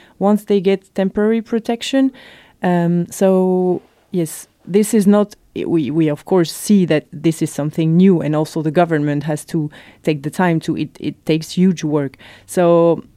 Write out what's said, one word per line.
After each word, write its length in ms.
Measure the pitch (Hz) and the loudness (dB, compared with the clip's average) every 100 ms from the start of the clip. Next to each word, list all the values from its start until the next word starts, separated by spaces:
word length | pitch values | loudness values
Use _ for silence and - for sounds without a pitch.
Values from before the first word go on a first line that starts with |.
| - - | -20 -4
once 260 | 196 208 | 0 0
they 160 | - 202 | 0 0
get 320 | 185 196 - | 0 -2 -4
temporary 480 | - 190 208 214 226 | -4 -4 -2 0 -2
protection. 680 | 220 233 220 233 - 269 269 - - - - _ | -2 -6 -4 -6 -4 0 0 -2 -14 -20 -20 _
Um, 440 | 185 175 170 175 170 | -2 0 2 0 -2
so, 680 | - 190 185 185 185 180 180 - _ _ | 0 2 2 2 0 0 -2 -6 _ _
yes, 380 | 185 160 - - _ - | -6 -6 -8 -20 _ -2
this 280 | 190 208 | 0 2
is 120 | 226 196 | 2 4
not, 300 | 208 208 - _ | 4 2 -6 _
we, 360 | - - 165 139 | -10 -4 -2 0
we 180 | 156 156 | 0 0
of 160 | 147 | -2
course 260 | - 190 160 | 0 0 0
see 360 | - - 208 170 | -4 2 2 4
that 180 | 156 - | 0 -2
this 300 | 147 165 160 | -4 -4 -2
is 100 | 160 | -4
something 440 | - 151 - 160 170 | -4 -6 -2 0 4
new, 260 | 190 170 | 4 4
and 120 | 160 | 0
also 280 | 151 156 170 | -2 -4 -4
the 100 | 151 | -2
government 520 | 151 170 156 147 147 | 0 0 0 -2 -4
has 200 | 147 151 | -4 -6
to 260 | - 170 147 - - - | -6 -6 -6 -8 -20 -8
take 200 | - 151 | -6 -4
the 80 | 147 | -6
time 280 | - 180 160 | -2 0 0
to, 160 | 160 - | -2 -6
it, 200 | 151 - | -8 -8
it 260 | - 147 - | -10 -8 -4
takes 240 | 160 160 | -4 -2
huge 320 | - 185 165 | 0 0 0
work. 320 | 151 151 139 - - - - | -2 -2 -4 -8 -20 -20 -8
So 580 | - 170 170 170 160 - | 0 2 4 4 0 -6